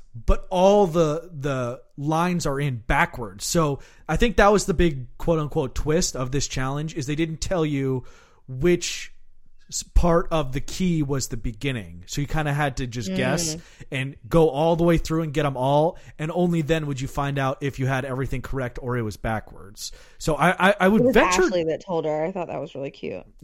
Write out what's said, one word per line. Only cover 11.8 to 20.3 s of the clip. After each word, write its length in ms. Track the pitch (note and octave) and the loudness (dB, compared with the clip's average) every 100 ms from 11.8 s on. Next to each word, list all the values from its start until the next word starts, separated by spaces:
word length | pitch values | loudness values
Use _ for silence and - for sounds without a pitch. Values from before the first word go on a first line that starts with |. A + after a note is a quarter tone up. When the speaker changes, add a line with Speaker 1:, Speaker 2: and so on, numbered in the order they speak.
| F2 F2 - | -8 -14 -10
Speaker 1:
So 120 | - | -6
you 80 | C#3 | -2
kinda 240 | D#3+ D3+ | -2 0
had 240 | C#3+ C#3+ C3 | 0 -2 -2
to 100 | B2+ | -6
just 260 | A2+ G#2+ - | -6 -4 -2
guess 400 | B2+ - D#3+ D#3+ | 0 0 -2 -6
Speaker 2:
Mm. 60 | - - - | -12 -20 -10
Speaker 1:
and 240 | C3+ C3+ - G#2+ | -6 -6 -10 0
go 220 | E3+ D#3 | 4 4
all 260 | C#3 E3 E3+ | 4 2 4
the 80 | |
way 140 | E3+ E3 | 4 2
through 240 | - D#3+ | 2 -2
and 120 | D#3+ | -2
get 120 | C#3+ D3 | -2 -2
'em 100 | C3 | 0
all. 420 | C3 D3 D#3+ - - - | 2 4 2 -2 -16 -8
And 100 | D#3 | -6
only 280 | E3+ F3 E3+ | 0 0 0
then 260 | D3 D#3+ D3 | 2 0 0
would 120 | C3+ | -6
you 80 | C3+ | -6
find 320 | - C#3+ C#3 | -4 -2 0
out 200 | C3+ C#3 | -2 -2
if 180 | C#3 B2+ | -6 -2
you 60 | B2+ | -2
had 160 | C3+ | -2
everything 380 | C3+ B2+ B2+ C3 | -2 -4 -4 -4
correct 380 | - C3+ B2 - | -4 -4 -4 -6
or 160 | B2 B2 | -4 -2
it 40 | |
was 120 | A2 - | -4 -6
backwards. 800 | A#2+ A2 - - F#2 G#2 - - - - | -4 -4 -6 -18 -20 -14 -14 -14 -20 -6
So 180 | - | -2